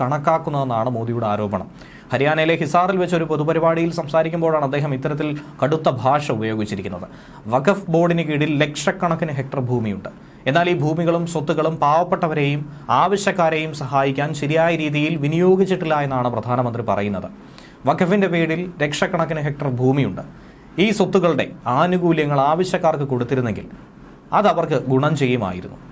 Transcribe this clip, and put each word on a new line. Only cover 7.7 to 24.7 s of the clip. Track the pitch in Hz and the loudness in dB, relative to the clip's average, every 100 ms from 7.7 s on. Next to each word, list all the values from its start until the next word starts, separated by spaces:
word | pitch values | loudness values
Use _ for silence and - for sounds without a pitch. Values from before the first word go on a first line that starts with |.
| 196 196 | 0 0
ബോർഡിന് | 165 170 170 | 2 2 2
കീഴിൽ | 151 147 151 143 | 0 0 0 0
ലക്ഷക്കണക്കിന് | 151 147 - 190 180 160 - | 0 0 -4 -2 -2 -2 -2
ഹെക്ടർ | 139 135 143 | -4 -4 -4
ഭൂമിയുണ്ട്. | 123 123 110 95 90 - - - - | -2 -2 -2 -6 -10 -16 -20 -8 -2
എന്നാൽ | 151 175 | 0 2
ഈ | |
ഭൂമികളും | 170 147 160 170 170 170 | 0 0 0 0 0 -2
സ്വത്തുകളും | 165 147 156 156 160 | -4 -2 0 0 0
പാവപ്പെട്ടവരെയും | 143 156 175 185 170 151 143 147 147 - - | 2 2 2 0 -2 0 0 -2 -6 -14 0
ആവശ്യക്കാരെയും | 120 175 196 196 190 165 156 156 | 2 4 2 0 2 2 2 -4
സഹായിക്കാൻ | 151 131 139 139 139 147 | -6 -2 0 2 0 -2
ശരിയായ | 147 147 160 165 165 | -2 0 2 2 2
രീതിയിൽ | 151 147 151 160 | 0 0 0 0
വിനിയോഗിച്ചിട്ടില്ല | 143 165 180 185 190 185 165 151 | 0 2 4 6 4 2 0 0
എന്നാണ് | 143 131 123 | 0 0 0
പ്രധാനമന്ത്രി | 117 117 123 123 113 | -2 -2 0 0 -2
പറയുന്നത്. | 110 101 104 98 - - - - - - - | -2 0 0 -4 -6 -14 -20 -20 -20 -6 -2
വഖഫിന്റെ | 170 180 202 190 | 2 2 2 2
പേരിൽ | 170 160 160 180 - | 2 0 -2 -6 -4
ലക്ഷക്കണക്കിന് | 147 147 185 175 160 156 | -4 0 -2 0 -2 -2
ഹെക്ടർ | 147 139 143 | -4 -4 -4
ഭൂമിയുണ്ട്. | 123 127 139 117 92 - - - - - - | 0 2 2 0 -2 -12 -18 -20 -20 -14 0
ഈ | 208 | 0
സ്വത്തുക്കളുടെ | 208 190 196 175 139 104 - 113 | 2 2 2 2 2 -2 -4 -2
ആനുകൂല്യങ്ങൾ | 127 175 180 175 160 147 143 | 0 2 2 2 2 2 2
ആവശ്യക്കാർക്ക് | 139 160 180 180 160 147 | 2 2 0 2 0 0
കൊടുത്തിരുന്നെങ്കിൽ | 139 127 120 135 120 95 - - - - - - - | -2 -2 0 -2 -2 -4 -8 -18 -20 -20 -20 -20 -2
അത് | 170 202 | 2 2
അവർക്ക് | 165 160 | 2 0